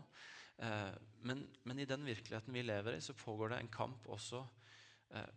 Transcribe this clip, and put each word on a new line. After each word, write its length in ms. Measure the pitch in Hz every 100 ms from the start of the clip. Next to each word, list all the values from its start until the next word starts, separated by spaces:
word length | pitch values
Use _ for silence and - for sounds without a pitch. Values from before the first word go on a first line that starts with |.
| 147 - - - - -
eh, 320 | 113 107 98 - - - 120
men, 160 | 131 147 -
men 160 | 120 131
i 80 | 135
den 160 | 135 143
virkeligheten 480 | 110 - 110 120
vi 120 | 123 120
lever 320 | 104 107 156
i, 40 |
så 160 | 147 131
pågår 360 | - 107 110
det 80 | 123
en 100 | 120
kamp 320 | - - 127 -
også, 320 | 104 - 120 127 - - - - - -
eh, 220 | 107 -